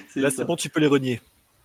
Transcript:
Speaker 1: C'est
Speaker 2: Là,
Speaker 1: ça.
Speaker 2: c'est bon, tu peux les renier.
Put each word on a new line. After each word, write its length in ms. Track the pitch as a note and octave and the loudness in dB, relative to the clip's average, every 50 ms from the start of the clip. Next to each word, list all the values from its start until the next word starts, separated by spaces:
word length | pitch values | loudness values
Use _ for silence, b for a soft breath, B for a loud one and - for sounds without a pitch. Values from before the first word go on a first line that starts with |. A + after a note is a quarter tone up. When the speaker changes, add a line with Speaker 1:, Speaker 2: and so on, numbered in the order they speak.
| - - | -14 -10
Speaker 1:
C'est 100 | - C#3 | -4 -2
Speaker 2:
Là, 100 | C3+ C#3 | 0 0
Speaker 1:
ça. 80 | C3 | 0
Speaker 2:
c'est 80 | - - | -2 -2
bon, 100 | - E3+ | -4 -4
tu 140 | - - - | -4 -4 -4
peux 100 | - D#3+ | 0 2
les 80 | D3+ | 2
renier. 340 | D3 C#3+ C#3 C3 B2+ A#2+ A#2 - _ _ _ _ _ _ _ | 4 4 2 2 -2 -4 -6 -8 _ _ _ _ _ _ _